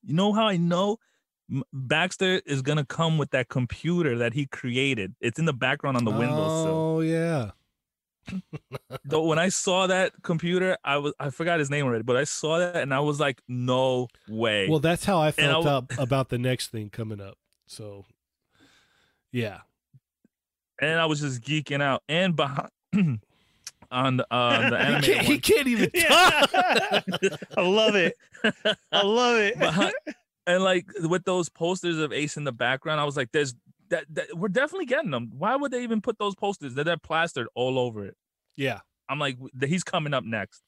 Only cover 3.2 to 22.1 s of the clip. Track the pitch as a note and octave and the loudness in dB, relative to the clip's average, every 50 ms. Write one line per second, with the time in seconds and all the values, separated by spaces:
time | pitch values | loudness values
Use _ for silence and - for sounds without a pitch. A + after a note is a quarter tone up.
3.2 | C#3 - - C3 B2 _ - C3+ B2+ A#2 - - - D#3 F3 F3 E3+ D3 A#2+ A#2 | 0 0 0 -2 -2 _ -2 -2 -2 -2 -4 -4 -2 -2 0 2 2 0 0 0
4.2 | A#2+ A#2+ A2 C#3+ C#3 C3+ - - - B2+ A#2+ B2+ C3+ C#3 C3+ A2+ F#2+ F#2 - _ | 0 0 0 -2 -4 -4 -6 -8 -6 -2 0 0 0 0 0 -2 -4 -6 -8 _
5.2 | - A#2 A#2 - D#3+ E3 C#3+ A2+ B2+ B2+ C3+ C#3+ - C#3+ C3 B2 A#2+ A2 G#2 A2 | -4 -4 -2 0 -2 -2 0 0 -2 -2 -2 -2 -2 -2 0 0 0 0 0 0
6.2 | A#2 B2 D3 D3+ D#3 D#3 D#3+ D#3+ D#3+ D#3+ D#3+ D#3+ D#3+ D#3+ D#3+ D#3+ D#3+ D#3+ E3 E3 | 0 0 0 0 0 0 0 0 0 0 0 0 0 0 0 0 0 0 0 0
7.2 | E3 E3+ E3 C#3+ A#2 G#2 - _ _ _ _ _ _ _ _ _ _ _ _ _ | 0 0 0 -2 -4 -4 -8 _ _ _ _ _ _ _ _ _ _ _ _ _
8.2 | _ - F#3+ F#3+ - _ - D3 _ _ - - _ _ B2+ - _ C#3 D3 D#3 | _ -10 -10 -10 -10 _ -16 -16 _ _ -16 -16 _ _ -16 -14 _ 0 0 2
9.2 | D#3+ E3 D#3 D#3 E3+ F#3+ F#3 - - G3 F3+ F#3 F#3+ F#3 F#3 F#3 F#3+ - - - | 4 4 4 4 4 2 0 0 0 2 2 4 4 4 4 2 2 0 -2 -6
10.2 | _ - F3 D#3 - E3+ F3+ F#3 F3+ F#3 F3 - _ C#3+ C#3 D3 C#3+ C#3+ C3+ _ | _ -2 -2 0 0 0 0 2 2 2 0 -2 _ 0 0 0 0 -2 -4 _
11.2 | C#3 D3 C3 - E3 E3+ E3+ E3 D3 C3+ C#3 D3 C#3+ C3 A#2+ A2+ A2+ B2 B2 B2 | -6 -6 -4 -4 -2 0 2 0 0 0 0 0 0 0 0 0 0 0 2 2
12.2 | C#3+ D3+ - - - D3+ D#3+ E3 F3+ F3 F3 E3+ B2+ C#3 C3+ C3+ D3 D3 D3 C#3+ | 2 -2 -4 -4 -2 0 0 0 0 0 0 -2 -2 0 0 0 0 0 0 0
13.2 | D3+ C#3+ C3 _ _ - B2 B2 B2 B2+ B2+ B2+ C3 C3 B2+ B2+ B2 A#2 _ _ | 0 -2 -2 _ _ -8 -6 -4 0 0 2 2 4 2 2 0 -2 -4 _ _
14.2 | _ - G#2+ A2 A2+ A2+ G#2+ G#2 G2 F#2+ D#3 D#3 C3+ D#3+ F3 E3+ - - G3+ E3+ | _ -10 -4 0 0 2 2 2 2 2 2 2 2 2 0 0 0 0 2 2
15.2 | D3+ D#3 D3 - D3+ D#3 D#3 D#3+ E3+ D3+ C#3+ C3+ B2 - - - C#3 A#2+ C3+ C3+ | 2 2 2 2 2 2 2 2 2 2 0 0 -2 -4 -6 -4 -2 0 0 0
16.2 | C3 - B2+ A#2+ B2 B2+ B2+ A#2+ - - - A2+ G#2+ G#2 - - A2+ G#2+ G#2+ G2+ | 0 -2 -4 -2 -2 -2 -2 -2 -6 -8 -8 -10 -10 -10 -10 -10 -10 -8 -8 -12
17.2 | G2 F#2+ - _ _ _ _ _ _ _ - - A2 G#2 G2+ G2+ G2 _ _ _ | -12 -16 -18 _ _ _ _ _ _ _ -20 -16 -16 -16 -16 -18 -20 _ _ _
18.2 | _ _ _ _ _ _ _ _ _ _ _ _ _ _ _ _ _ _ _ _ | _ _ _ _ _ _ _ _ _ _ _ _ _ _ _ _ _ _ _ _
19.2 | _ _ - B2 A#2 G#2+ F#2+ E2+ - _ _ _ _ _ _ - _ _ _ _ | _ _ -4 -4 -4 -4 -8 -12 -20 _ _ _ _ _ _ -20 _ _ _ _
20.2 | _ _ _ _ _ _ _ _ _ _ _ - - D3+ D#3+ E3 E3 D#3+ D#3 D3 | _ _ _ _ _ _ _ _ _ _ _ -4 -2 0 2 2 2 2 0 -2
21.2 | D3 C#3+ C3 A#2+ A2+ C3 D3+ D#3 C#3 - C#3+ C#3+ C#3+ C#3 C3 - _ - | -2 -4 -4 -6 -6 -4 -4 -4 -2 -2 -2 0 0 2 0 -2 _ -2